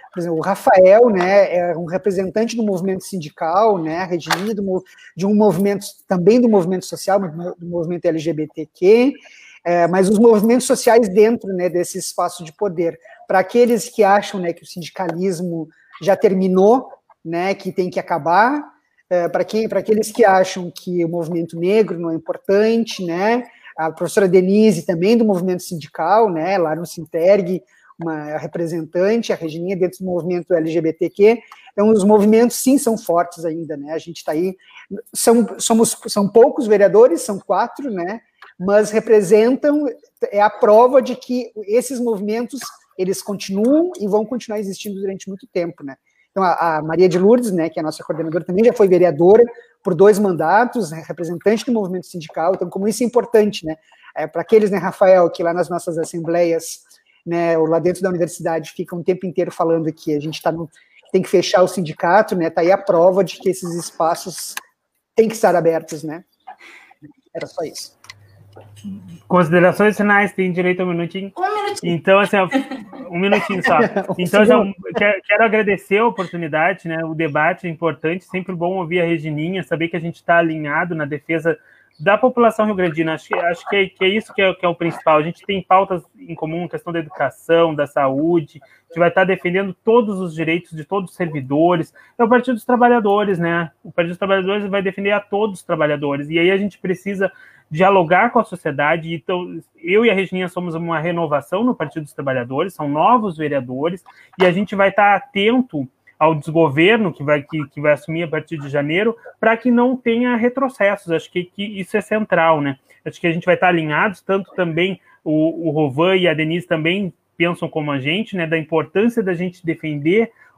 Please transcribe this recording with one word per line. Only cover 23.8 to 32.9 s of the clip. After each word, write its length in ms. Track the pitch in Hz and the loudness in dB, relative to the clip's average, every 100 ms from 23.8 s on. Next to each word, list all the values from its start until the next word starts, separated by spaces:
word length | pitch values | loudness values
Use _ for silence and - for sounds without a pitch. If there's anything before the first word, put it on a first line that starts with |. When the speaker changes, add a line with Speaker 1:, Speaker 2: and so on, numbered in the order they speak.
| 160 | -6
Speaker 1:
professora 380 | 156 170 214 190 | -4 -4 2 4
Denise 560 | 185 185 208 220 165 180 | 4 4 4 4 2 -2
também 320 | 165 196 233 | 0 2 4
do 80 | 220 | 4
movimento 360 | 180 185 180 | 0 -2 -4
sindical, 680 | - 170 143 - 165 214 220 | -8 -12 -10 -4 2 2 2
né, 280 | 160 175 196 | 0 -2 0
lá 160 | 156 | -2
no 120 | 156 170 | -4 -8
Sinterg, 760 | - 156 165 180 202 175 180 - _ _ - | -12 -8 0 4 4 2 -4 -8 _ _ -10
uma 380 | 165 156 151 151 | -8 -8 -8 -8
representante, 960 | 147 175 170 170 160 180 196 233 - | -8 -6 -6 -6 -4 0 2 0 -2
a 20 | 180 | -4
Regininha 400 | 165 160 180 185 | -6 -8 -6 -2
dentro 220 | 180 - | -2 -4
do 80 | 185 | -6
movimento 480 | 175 170 175 - | -4 -4 -4 -2
L 160 | 170 160 | 0 0
G 100 | 165 | -2
B 140 | 160 | -2
T 160 | - 170 | -2 -4
Q. 320 | - 208 233 - - _ | 4 4 4 -4 -20 _
Então, 180 | - 214 | 0 4
os 140 | 220 | 4
movimentos, 540 | 196 214 208 220 240 - | 6 6 6 6 4 2
sim, 200 | 262 277 | 2 2
são 180 | - | 2